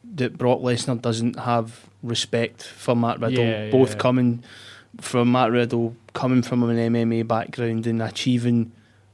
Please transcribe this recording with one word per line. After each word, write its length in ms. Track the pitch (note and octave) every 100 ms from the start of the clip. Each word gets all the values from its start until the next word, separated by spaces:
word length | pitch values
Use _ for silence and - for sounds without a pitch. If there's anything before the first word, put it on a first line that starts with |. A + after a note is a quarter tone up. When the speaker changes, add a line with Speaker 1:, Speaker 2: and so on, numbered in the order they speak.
| A#3+ F3+
Speaker 1:
that 200 | B2+ -
Brock 220 | B2 B2
Lesnar 400 | B2 A#2+ - A#2
doesn't 380 | A#2+ A2+ A#2 -
have 480 | A#2+ A#2+ A2+ A#2 - _
respect 600 | A#2+ A2+ - A#2 A#2 -
for 320 | - - - A#2+
Matt 240 | A#2 -
Riddle, 240 | A#2 B2+
Speaker 2:
Yeah, 260 | A#2 A2 G#2+
Speaker 1:
both 220 | C3 B2+
Speaker 2:
yeah. 60 | G#2+
Speaker 1:
coming 440 | B2+ B2+ B2 A#2 - - - - _ -
from 300 | - B2 A#2+
Matt 220 | B2+ A#2
Riddle, 420 | A#2+ A#2+ A#2 A#2 A#2+ -
coming 280 | - B2+ B2+
from 200 | A#2+ B2
an 120 | A#2 A#2
M 180 | A#2 A#2
M 160 | A2+
A 100 | A2+
background 640 | A2+ A2+ - - A#2 A2+ A#2
and 160 | A2+
achieving 680 | A2 - C3 B2 A#2+ A#2 A2 - _ _ _